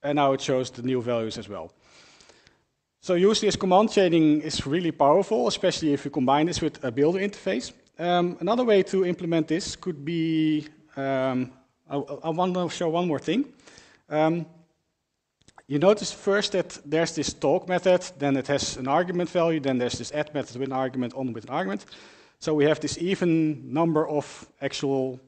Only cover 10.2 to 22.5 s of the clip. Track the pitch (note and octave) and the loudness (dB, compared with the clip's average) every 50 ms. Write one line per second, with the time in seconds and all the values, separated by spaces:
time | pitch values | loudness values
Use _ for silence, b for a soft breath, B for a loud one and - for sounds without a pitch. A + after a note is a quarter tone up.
10.2 | D#3+ E3 D#3+ D#3+ D#3 D#3 D#3 D3+ D3 D3+ - _ _ _ _ - C#3 C3+ C3+ C3 | 0 0 0 2 2 2 0 0 -2 -6 -16 _ _ _ _ -6 -4 -2 0 0
11.2 | C3 C3 B2+ B2+ B2+ B2 - _ _ _ _ _ _ _ C#3 C#3+ C3+ - D3 C#3 | 0 0 0 0 -2 -4 -8 _ _ _ _ _ _ _ -6 -6 -6 -6 -10 -8
12.2 | - D#3+ E3 E3 F3+ F#3 F3+ F#3 F3+ E3 - - F#3 E3 D#3 E3+ F3 F3+ D#3 B2+ | -6 -6 -2 0 0 0 0 -2 -2 -4 -4 -2 -2 -2 0 0 0 0 -2 -2
13.2 | - - D#3+ A3+ D4 - B B B B B B B B B B B _ D3 D3+ | -2 -2 0 0 -2 -4 B B B B B B B B B B B _ 0 2
14.2 | D#3 D#3+ E3 E3+ E3 - - - _ _ _ _ _ _ _ _ _ _ _ _ | 2 2 2 0 -6 -10 -14 -20 _ _ _ _ _ _ _ _ _ _ _ _
15.2 | _ _ _ _ _ _ _ - - _ C#3 D3 D3+ F#3+ G#3+ G#3+ - E3 - - | _ _ _ _ _ _ _ -20 -12 _ -2 2 4 4 4 4 0 -10 -10 -6
16.2 | - - G3 G3+ G3+ - - F#3+ E3 E3+ - - - D3 D3 D#3+ E3+ D#3 - - | -2 0 0 0 0 0 -2 -2 -2 -2 -8 -18 -10 -4 0 0 0 0 -2 -4
17.2 | C#3 - - - - C3+ C#3+ F#3 F#3 F3 F#3 F3 - F#3+ F3+ F3 F3+ - - - | -4 -4 -4 -2 0 2 2 2 0 0 -2 0 4 4 4 4 2 -4 -10 -4
18.2 | C#3+ C#3+ C3+ C3+ B2+ - C#3+ C#3 - - - B2 B2+ C3 C#3 D#3+ F3+ F3 F#3 F3+ | 0 0 0 0 0 0 -2 -2 -2 -4 -6 -6 -4 0 2 2 2 0 -2 -4
19.2 | F3 D#3 - F3+ E3 E3+ E3 D#3+ C3+ C3+ C3 B2 B2 B2 - - B2 - - D3+ | -4 -2 0 0 2 2 0 0 0 0 0 0 0 -2 -4 -6 -10 -6 -4 -4
20.2 | D3+ D3 - D3 B2 - A#2 A#2+ C3+ C3+ C3+ C3 C3 C3 B2 C3 B2 A#2+ - C3+ | -6 -4 -4 -6 -6 -6 -6 -8 -6 -4 -2 -2 -4 -2 -2 -4 -6 -6 -6 -6
21.2 | C3+ C3 A2+ A#2 - - B2 D3+ F#3 F#3+ G3 G#3+ - B B B B B B B | -6 -6 -6 -8 -10 -6 -4 -4 -4 -4 -6 -8 -10 B B B B B B B
22.2 | B B B B - - | B B B B -4 -2